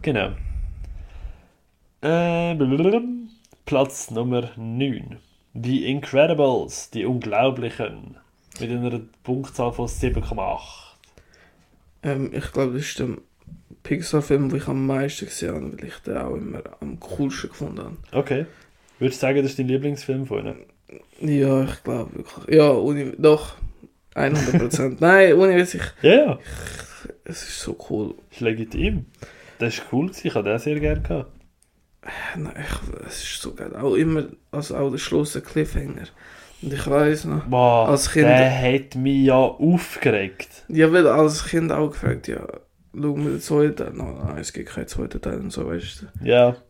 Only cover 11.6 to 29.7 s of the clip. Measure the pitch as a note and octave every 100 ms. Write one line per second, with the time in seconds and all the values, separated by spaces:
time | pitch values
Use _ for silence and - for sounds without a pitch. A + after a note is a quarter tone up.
11.6 | _ _ _ _ D#3 C#3 C3+ - - -
12.6 | C3+ B2 D3 - B2+ - _ _ - -
13.6 | _ - - D3+ E3+ D#3 D3 C#3+ C3+ C#3
14.6 | C#3 C3+ C3+ C3+ C#3 - - - E2+ F2
15.6 | C2+ - - - - - - C2 - -
16.6 | - - D2 - - F2+ C#3+ - - -
17.6 | C#3+ - - - - B2 - A2 E3 -
18.6 | _ _ _ _ C3 C3 C3 C#3 C3+ C3+
19.6 | B2+ C3 C#3+ C#3+ - C3 C3+ G#2 G#2 -
20.6 | - _ _ - _ _ D#3 C#3+ C3+ C3+
21.6 | C3+ - - B2 - - - - - D#3
22.6 | D3 B2+ A2 C#3+ C3+ - D#3 D3+ - -
23.6 | - - - _ _ - C3+ D3+ B2+ E3
24.6 | A#2+ - C3 B2+ D#3+ F#3+ F#3+ D#3 F#3+ F3+
25.6 | F3+ F3 - - C#3+ A#3 D4 C#3 - -
26.6 | - - - - - - - - - -
27.6 | - - - - G#2 - _ - A#2 A2
28.6 | A2 - F3+ G3+ A#2+ _ - - - -
29.6 | A#2